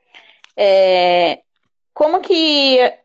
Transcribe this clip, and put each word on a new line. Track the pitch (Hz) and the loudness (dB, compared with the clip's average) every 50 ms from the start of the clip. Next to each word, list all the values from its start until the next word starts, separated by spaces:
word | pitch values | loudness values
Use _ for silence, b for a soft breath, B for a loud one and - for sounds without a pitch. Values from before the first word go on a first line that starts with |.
| b b b b b b b b b b b | b b b b b b b b b b b
É, | 202 208 196 190 190 190 185 185 180 180 180 175 175 175 156 135 - _ _ _ _ _ _ _ _ _ _ - | -2 0 2 2 2 2 2 2 2 2 0 0 0 0 -2 -4 -8 _ _ _ _ _ _ _ _ _ _ -4
como | - 302 311 349 381 | -4 -2 -2 -2 -4
que | 359 - 370 320 320 311 294 285 277 269 262 254 247 - - _ | -2 -2 -2 -2 0 -2 0 0 0 2 2 2 0 -2 -4 _